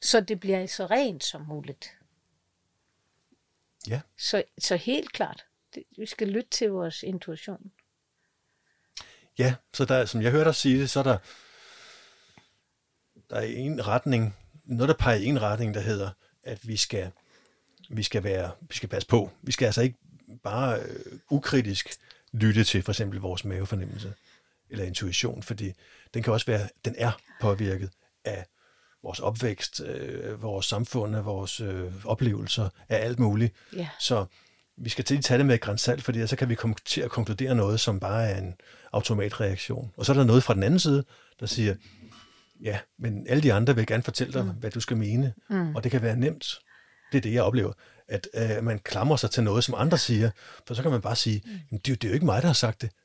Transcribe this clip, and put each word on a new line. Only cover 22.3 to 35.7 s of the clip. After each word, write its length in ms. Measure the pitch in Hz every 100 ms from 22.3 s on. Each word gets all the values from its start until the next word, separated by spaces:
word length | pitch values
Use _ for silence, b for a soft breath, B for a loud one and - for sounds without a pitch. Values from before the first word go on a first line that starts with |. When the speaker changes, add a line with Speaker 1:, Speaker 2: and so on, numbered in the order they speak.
Speaker 2:
lytte 320 | 113 110 107
til 180 | 104 98
for 80 | 95
eksempel 280 | 104 101 98
vores 260 | 95 90 101
mavefornemmelse 680 | 92 98 101 82 101 107 98 b b b b -
eller 160 | 107 92
intuition, 580 | 90 90 - - -
fordi 300 | - 101 101 - b b b
den 100 | 120
kan 100 | 117
også 120 | 110 -
være, 220 | 107 104 - 113
den 100 | 113
er 140 | 117 - - -
påvirket 480 | 107 101 101 95 95 - _ _ -
af 200 | 95 92 b b b b b
vores 160 | - -
opvækst, 600 | - 113 120 98 - -
øh, 600 | - - - - 107 107
vores 240 | 110 98 -
samfund, 500 | 101 120 127 104 107
af 100 | 101
vores, 340 | 98 95 -
øh, 460 | 101 92 90 92 110
oplevelser, 640 | 110 120 101 101 - 98 - b
af 160 | 110 113
alt 140 | 123
muligt. 340 | 113 104 120 - b 180
Speaker 1:
Ja. 140 | 160 -
Speaker 2:
Så 260 | - 117 92 b b b b -
vi 120 | 117
skal 160 | - -
til 120 | 139
at 60 |
tage 140 | - 127
det 80 | 139
med 100 | 117
et 60 |
gran 160 | -